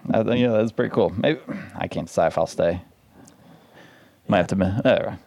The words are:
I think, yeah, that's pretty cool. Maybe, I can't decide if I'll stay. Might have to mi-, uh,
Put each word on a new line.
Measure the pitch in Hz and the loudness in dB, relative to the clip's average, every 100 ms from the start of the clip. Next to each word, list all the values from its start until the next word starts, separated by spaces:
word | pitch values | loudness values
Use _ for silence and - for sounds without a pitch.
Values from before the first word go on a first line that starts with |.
| - | -2
I | 107 | 0
think, | 107 120 | 0 2
yeah, | 123 | 2
that's | 110 113 | 2 0
pretty | - 117 | -2 -2
cool. | - 90 92 | 2 0 2
Maybe, | 139 156 - - - - | -2 -2 -8 -12 -12 -8
I | 87 | -6
can't | - 82 | -6 -4
decide | - 82 | 0 0
if | 82 | 2
I'll | 82 | -2
stay. | - 85 92 - _ _ - - - - - - - - - - _ - | 0 0 -2 -8 _ _ -20 -20 -20 -20 -20 -20 -20 -20 -20 -20 _ 0
Might | 98 | 2
have | 87 | 2
to | 98 | 2
mi-, | 92 | 0
uh, | 101 - - - - | 2 2 2 0 -8